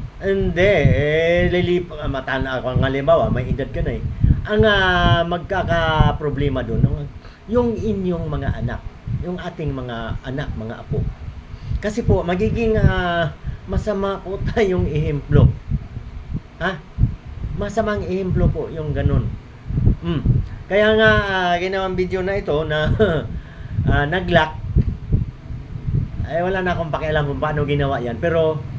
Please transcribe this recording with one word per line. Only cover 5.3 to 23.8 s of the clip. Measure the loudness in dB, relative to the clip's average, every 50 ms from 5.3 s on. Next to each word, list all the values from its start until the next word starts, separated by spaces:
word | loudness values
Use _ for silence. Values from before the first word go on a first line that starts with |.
| -2 -4 -4 -4 -2 -2 0 0 0 0 2 2 4 4 4 4 4 0 -2 -2 -2 0 0 0 0 -2 -2
dun, | -2 0 2 2
ang, | 2 2 0 -6 -8 -12 -16 -18 -20 -20 -18 -8 -2
yung | 0 0 0 0 -2
inyong | -2 -4 -4 -2 -2 -2 -2 -2 -4 -4 -4
mga | -4 -4 -2 -4 -4 -2
anak, | -4 -6 -6 -6 -10 -12 -14 -12 -8 -6 -6 -6 -4
yung | -6 -8
ating | -8 -8 -10 -8 -6 -6 -6 -6
mga | -6 -6 -8 -8 -8 -6 -6 -8 -8
anak, | -8 -8 -8 -6 -6 -6 -8
mga | -8 -8 -10 -10 -10 -8
apo. | -6 -4 -4 -4 -4 -6 -10 -12 -14 -14 -14 -14 -16 -16 -12 -8 -6 -4 -4
Kasi | -4 -4 -4 -2 0
po, | 2 2 2
magiging, | 2 0 -2 0 0 0 0 0 0 0 2 4
ah, | 4 4 4 2 0 0 0 0 0 -2 -4 -8 -10 -10 -10 -10 -8
masama | -4 -4 -2 -2 -2 -2 -2 -2 -2 -4 -4
po | -6 -8 -6 -4
<laughs> | -4 -2 0
tayong | 2 2 2 2 2 0
ehemplo. | 0 0 0 0 0 -2 -2 0 4 8 8 8 8 6 4 -4 -4 -4 -4 -4 -6 -12 -12 -12 -12 -12 -12 -10 -8 -8 -8 -10 -12 -10 -6
Ha? | -4 -4 -4 -6 -10 -8 -2 0 0 0 0 -2 -12 -14 -12 -10 -8 -8 -6 -4
Masamang | -4 -2 -2 0 0 0 0 -2 -2
ehemplo | -4 -4 -2 -2 0 2 4 4 2
po | 2 0 -4 -6
yung | -6 -6 -6 -4 -2
ganun. | 0 2 2 2 2 0 -2 -6 -10 -12 -16 -18 -14 -8 -4 0 2 4 4 2 2
Hmm. | 0 -2 -2 0 2 2 2 2 0 -4 -6 -12 -6 0
Kaya | 2 4 4 6 6
nga, | 6 6 6 6 4 2
ah, | 0 0 0 2 2 2 0
ginawang | 0 -2 -2 -2 -2 -2 0 -2
video | -2 0 -2 -2
na | -2 -2 -2 -2
ito | -2 0 0 0
na, | 0 0 0 0 0 2 2 2 2 2 2 0 -2 -4 -8
<laughs> | -10 -10 -12 -14 -14 -12 -8 -4 -2